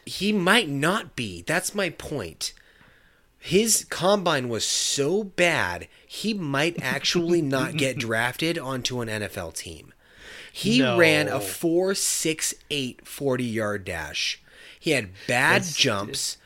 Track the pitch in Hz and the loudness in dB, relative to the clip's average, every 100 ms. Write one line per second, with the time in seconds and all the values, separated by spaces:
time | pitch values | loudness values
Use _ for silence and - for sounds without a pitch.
0 | - - 196 214 175 233 160 139 156 220 | -12 -2 0 2 4 4 4 0 0 0
1 | - - 110 85 85 170 - 202 180 - | -4 -8 -8 -8 -2 -2 -2 -4 -4 -6
2 | - 147 85 - - - - _ - _ | -8 -6 -8 -8 -10 -10 -20 _ -20 _
3 | _ _ _ _ - 180 226 - - - | _ _ _ _ 2 2 4 0 -2 0
4 | 175 208 175 143 123 110 - - - - | 4 4 4 0 0 -2 0 0 0 0
5 | 139 202 196 - 175 143 92 87 82 - | 0 0 -2 2 2 2 0 -4 -10 -20
6 | - - 208 208 151 139 165 170 131 135 | -16 -6 -4 -2 -2 0 0 -2 -4 -2
7 | - 180 170 175 139 135 - 151 135 117 | 0 2 4 4 4 0 0 0 -2 -2
8 | 117 113 120 - 160 165 131 131 120 123 | -2 0 0 0 -2 -2 -4 -4 -4 -4
9 | 113 107 101 101 82 - 90 80 - _ | -4 -4 -4 -6 -8 -10 -12 -14 -18 _
10 | _ - - - - - 190 240 127 120 | _ -20 -20 -18 -14 -4 2 4 4 6
11 | 160 151 147 135 - - 170 170 185 196 | 6 6 2 -2 -4 -2 2 2 2 0
12 | - - 160 156 - - - 147 123 - | 0 0 -2 -2 -4 -6 -6 -4 -4 -8
13 | - - 139 127 123 110 104 104 92 82 | -16 -4 -2 0 0 -2 -2 -4 -6 -8
14 | 76 - - - _ - - - 165 135 | -6 -4 -4 -6 _ -20 -20 -6 0 0
15 | 98 - - 120 147 196 180 143 131 101 | -2 -10 0 4 6 4 2 0 2 2
16 | 104 69 - - | -2 -6 -6 -8